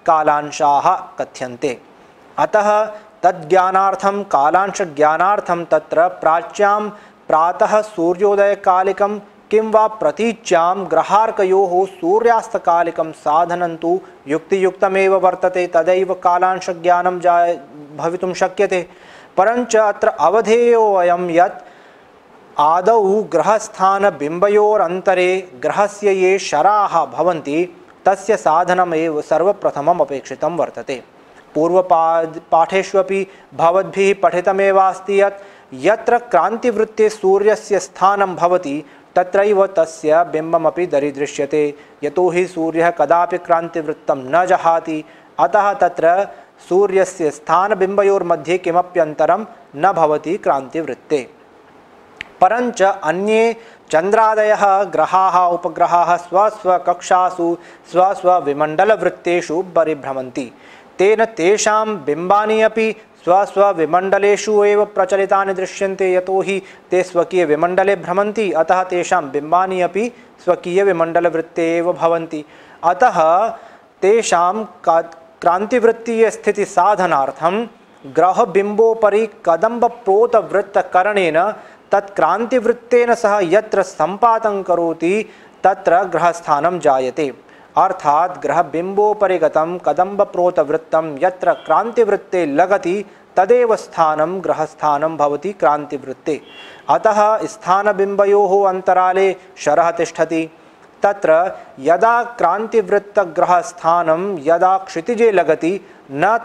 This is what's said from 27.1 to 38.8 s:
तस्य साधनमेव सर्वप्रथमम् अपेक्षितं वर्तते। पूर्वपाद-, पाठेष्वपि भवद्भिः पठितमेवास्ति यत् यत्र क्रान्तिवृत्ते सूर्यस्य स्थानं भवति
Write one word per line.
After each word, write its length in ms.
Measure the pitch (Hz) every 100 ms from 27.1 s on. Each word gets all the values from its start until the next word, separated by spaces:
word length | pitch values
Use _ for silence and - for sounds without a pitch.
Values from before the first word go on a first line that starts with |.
| 123 170 165 139 151 180 - - - 185
तस्य 320 | 190 - 208
साधनमेव 840 | 160 160 175 180 175 160 165 151
सर्वप्रथमम् 800 | - 156 185 202 156 143 147 175
अपेक्षितं 560 | 139 139 - 131 156 170
वर्तते। 460 | 120 - 117 127 - - - - - 151
पूर्वपाद-, 840 | 165 185 180 165 165 165 165 156 -
पाठेष्वपि 760 | 165 160 190 185 196 185 196 185 - - 139
भवद्भिः 600 | 165 185 180 190 196 196
पठितमेवास्ति 1000 | - 175 185 190 196 190 190 180 - 196
यत् 220 | 202 196 - - -
यत्र 440 | 131 151 220 240 233
क्रान्तिवृत्ते 920 | 240 170 180 226 247 214 220 - 214
सूर्यस्य 720 | 208 190 196 208 208 - 190
स्थानं 560 | - - 185 202 196 156
भवति 480 | 175 180 147 147